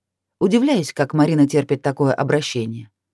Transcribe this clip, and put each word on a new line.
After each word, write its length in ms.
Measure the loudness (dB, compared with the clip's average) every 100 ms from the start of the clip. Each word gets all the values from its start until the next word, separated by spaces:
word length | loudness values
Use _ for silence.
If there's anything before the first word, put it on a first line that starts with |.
| _ _ _ _
Удивляюсь, 540 | 0 2 2 0 -2
как 200 | -4 -2
Марина 340 | 2 2 4 2
терпит 340 | 2 -2 -4
такое 320 | -4 -2 -2
обращение. 800 | 0 0 -2 -2 -6 -8 -10 -16 _ _